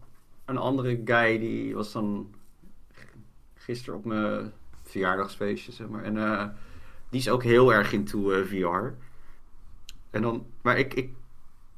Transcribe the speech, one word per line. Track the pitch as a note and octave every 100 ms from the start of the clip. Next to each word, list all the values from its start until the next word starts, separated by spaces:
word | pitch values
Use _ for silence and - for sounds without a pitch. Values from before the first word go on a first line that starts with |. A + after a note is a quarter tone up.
| - - - - -
een | C3
andere | B2 C3+ B2 A#2+ A2+
guy, | A#2 A#2 A2+
die | A2+ A2 A2 G#2+
was | G#2
dan | - G#2 G2+ G#2 - - - - - - - - - - - - -
gisteren | - A#2+ - -
op | A#2
mijn | A2 G#2+ G#2 G#2+ - - -
verjaardagsfeestje, | - G2+ F#2 F#2+ G2 - G2+ G#2 -
zeg | - A2
maar. | A2
En, | G#2 G#2+
eh, | G#2+ G#2 G#2 - - - - - -
die | B2+
is | B2
ook | B2
heel | A#2+ A#2 B2+
erg | G#2+ G2
into, | A2 G2+ G#2+ G2
eh, | F#2+ G2
V |
R. | G2+ F2 F2+ A#2+ - - - - - - - - - - - -
En | G#2+
dan, | A#2 A#2 - -
maar | A#2+ B2
ik, | C3+
ik, | - B2 - - - - - -